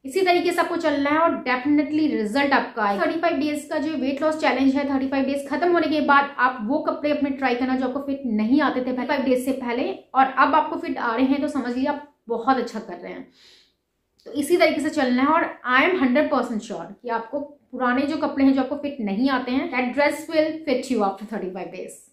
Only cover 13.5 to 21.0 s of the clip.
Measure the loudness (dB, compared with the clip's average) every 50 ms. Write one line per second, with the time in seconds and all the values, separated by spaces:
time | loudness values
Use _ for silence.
13.5 | -20 _ _ _ _ _ _ _ _ _ _ _ _ _ _ -10 -6 -6 0 2
14.5 | 4 6 6 4 4 0 -2 -2 0 0 0 2 2 2 4 4 2 2 0 -2
15.5 | -6 -10 -4 0 2 4 4 4 2 2 2 4 4 2 2 2 0 -2 -2 -2
16.5 | -6 -8 -6 -8 -10 -10 -10 -14 -16 _ -8 -6 -4 -4 -6 -6 -8 -8 -8 -8
17.5 | -16 _ _ _ -6 -2 0 0 2 0 0 -2 -2 -2 -2 -2 2 4 4 4
18.5 | 4 4 0 -2 -4 -6 -6 -8 -6 -4 -4 -2 0 0 2 2 0 0 -2 -2
19.5 | -2 -2 -2 -2 -2 -2 -2 0 2 2 2 2 2 -2 -8 0 0 2 2 2
20.5 | -2 -6 -2 -2 -2 -2 0 -2 -2 0